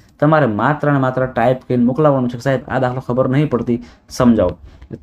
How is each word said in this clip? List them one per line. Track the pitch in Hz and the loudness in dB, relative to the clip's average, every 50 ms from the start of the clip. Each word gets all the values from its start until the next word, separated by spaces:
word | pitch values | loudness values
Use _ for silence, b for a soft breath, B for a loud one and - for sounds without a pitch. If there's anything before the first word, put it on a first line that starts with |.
| b b _ _ | b b _ _
તમારે | - 147 160 156 143 | 0 2 2 2 2
માત્ર | 120 107 101 110 135 151 147 - 147 143 | 0 0 0 0 0 0 0 0 0 0
ને | 139 | 0
માત્ર | 131 131 127 131 131 | 0 0 -2 -2 -4
ટાઈપ | 127 - 123 117 123 131 127 - - | -2 -2 0 0 0 0 0 -2 -4
કરીને | 131 123 120 | 0 0 0
મોકલાવવાનું | 120 127 147 156 151 139 135 123 120 | 0 2 2 2 2 2 2 0 -2
છે | 123 | -4
કે, | 117 | -4
"સાહેબ, | - 139 135 127 127 - | -2 -2 -2 -2 -4 -4
આ | 110 135 | -4 -2
દાખલો | 131 123 123 131 | -2 -2 -2 -4
ખબર | 135 - 123 123 131 131 | -6 -4 -2 -2 0 0
નહીં | 127 139 151 - | 0 0 0 0
પડતી, | 123 113 120 120 120 120 B B B B B - | -2 -2 -2 -2 -4 -4 B B B B B -10
સમજાવો." | - - 131 120 117 107 95 90 90 - b b b b b - - - | -4 0 2 4 4 4 2 0 -2 -6 b b b b b -18 -16 -6